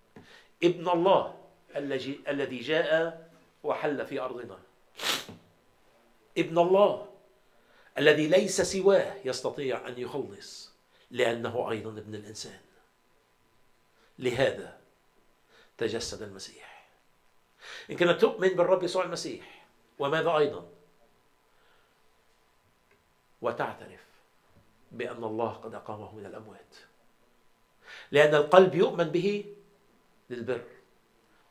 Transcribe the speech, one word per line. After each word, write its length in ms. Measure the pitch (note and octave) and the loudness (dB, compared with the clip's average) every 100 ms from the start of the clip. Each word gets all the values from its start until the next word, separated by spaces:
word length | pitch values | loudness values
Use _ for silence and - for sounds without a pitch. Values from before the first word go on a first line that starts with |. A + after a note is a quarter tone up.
| _ - - - - - | _ -20 -20 -20 -20 -2
ابن 240 | E3+ E3+ E3+ | 0 0 0
الله 520 | F3 F3+ E3 - - - _ _ D3 | 2 4 4 2 -10 -20 _ _ -8
الذي، 440 | C#3+ C3+ C3 C#3+ - | -4 -4 -6 -8 -6
الذي 300 | C#3+ C3+ B2+ | -4 -4 -6
جاء 720 | A#2 D#3 D3+ D#3+ E3 E3 - _ _ _ | -2 0 2 0 0 -6 -18 _ _ _
وحل 420 | D3+ A#2+ D3+ C3+ A2 | -4 -2 -2 -4 -4
في 140 | C3+ | -6
أرضنا، 380 | B2+ A#2+ A2 F#2 - _ _ - - - - - _ _ _ _ _ _ _ _ _ - | -8 -10 -14 -18 -20 _ _ -8 -4 -4 -6 -20 _ _ _ _ _ _ _ _ _ -4
ابن 200 | D#3 E3 | 0 2
الله 500 | F3 F#3+ G3+ - - - _ _ _ _ _ _ _ - | 4 6 4 2 -8 -20 _ _ _ _ _ _ _ 2
الذي 280 | D3 D3+ D3+ | 4 6 4
ليس 340 | F3+ G3+ - | 4 2 0
سواه 540 | F3 G3 F#3 F#3+ - - | 0 2 4 4 2 -6
يستطيع 640 | C3 A#2+ B2+ B2 C3+ A#2 - | -6 -4 -6 -6 -4 -4 -6
أن 100 | B2 | -10
يخلص، 760 | A#2 C#3+ G#2 G2 - - - _ _ _ - | -8 -8 -8 -12 -18 -18 -20 _ _ _ -8
لأنه 600 | A#2+ A#2+ A#2 A#2 A#2 - | 0 0 0 -4 -4 -4
أيضا 200 | A2 G#2+ | -4 -8
ابن 240 | G#2+ G#2 | -12 -12
الإنسان. 460 | G#2+ G#2 A2 A2+ G2+ _ _ _ _ _ _ _ _ _ _ _ _ _ _ _ - | -14 -14 -16 -16 -18 _ _ _ _ _ _ _ _ _ _ _ _ _ _ _ -6
لهذا 640 | B2 B2 A#2 F2 F2+ - _ _ _ _ _ _ _ _ _ - | -2 2 0 0 -10 -18 _ _ _ _ _ _ _ _ _ -6
تجسد 440 | A2+ A2 - G2 | -4 -4 -8 -10
المسيح. 640 | G#2 F#2+ - - - - _ _ _ _ _ _ _ _ - - - | -14 -16 -18 -20 -20 -20 _ _ _ _ _ _ _ _ -18 -16 -8
إن 60 | - | 0
كنت 240 | F3 E3+ | 2 6
تؤمن 280 | A3 - F#3 | 4 4 0
بالرب 340 | F3+ F3 F#3 | 4 4 4
يسوع 220 | F3 F#3 | 2 -2
المسيح، 640 | F3 E3+ D#3 G#2+ - - _ _ _ - | -2 -4 -8 -10 -16 -20 _ _ _ -6
وماذا 380 | C#3 D#3+ D3+ D#3 | -2 0 2 4
أيضا؟ 320 | C#3+ F#2 - - _ _ _ _ _ _ _ _ _ _ _ _ _ _ _ _ _ _ _ _ _ _ _ _ _ - | 2 0 -14 -20 _ _ _ _ _ _ _ _ _ _ _ _ _ _ _ _ _ _ _ _ _ _ _ _ _ -6
وتعترف 600 | A#2 A#2 B2+ G#2 F2+ G2+ - _ _ _ _ _ _ _ _ | -6 -4 -6 -8 -18 -20 -20 _ _ _ _ _ _ _ _
بأن 320 | A#2 A#2 A#2 | -10 -8 -6
الله 260 | A2+ A2 A2+ | -8 -4 -4
قد 240 | - A2+ | -6 -12
أقامه 400 | G#2+ - G#2+ G2+ | -14 -12 -12 -14
من 120 | G#2+ G2 | -14 -14
الأموات، 500 | A2+ A2 F#2+ - - - _ _ _ _ _ _ _ _ _ - - - | -14 -16 -20 -20 -20 -20 _ _ _ _ _ _ _ _ _ -20 -20 0
لأن 240 | C#3+ D3+ | 6 6
القلب 400 | D3+ D3 F#3 F#3 | 6 8 8 8
يؤمن 300 | D#3+ G3 E3+ | 6 2 2
به 500 | D#3+ E3+ F#3+ G#3 G3+ - _ _ _ _ _ _ - | 0 0 0 -2 -6 -16 _ _ _ _ _ _ -14
للبر، 340 | B2 A#2 A#2+ - - _ _ _ _ _ _ _ | -10 -6 -6 -8 -20 _ _ _ _ _ _ _